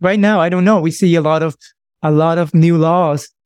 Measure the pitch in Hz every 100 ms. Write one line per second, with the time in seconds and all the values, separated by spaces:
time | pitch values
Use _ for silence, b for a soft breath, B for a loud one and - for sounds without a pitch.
0 | 180 208 202 208 170 180 180 214 160 165
1 | 185 165 156 160 160 - B _ _ _
2 | 156 151 160 170 160 165 165 170 160 175
3 | 170 143 - _